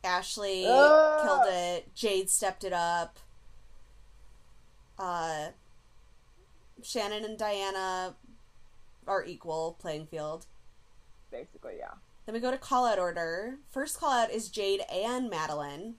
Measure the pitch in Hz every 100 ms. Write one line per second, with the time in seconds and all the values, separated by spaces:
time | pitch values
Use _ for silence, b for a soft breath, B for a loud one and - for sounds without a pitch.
0 | 185 180 196 - 202 190 185 254 294 311
1 | 311 302 302 285 202 180 175 175 - -
2 | 226 190 190 - 196 185 190 175 170 175
3 | 170 - - - - - - - - -
4 | - - - - - - - - - -
5 | 190 175 165 156 151 - - - - -
6 | - - - - - - - - 226 240
7 | 202 208 220 220 214 202 196 190 185 185
8 | 185 - - - - - - - - -
9 | - 190 165 175 170 160 165 170 175 151
10 | 156 160 151 165 - - - - - -
11 | - - - 117 151 - - - - -
12 | - - - 226 247 262 - 254 247 196
13 | 180 170 165 170 220 269 - 269 302 -
14 | 311 254 226 220 220 214 196 196 190 185
15 | 220 254 247 170 156 151 143 143 220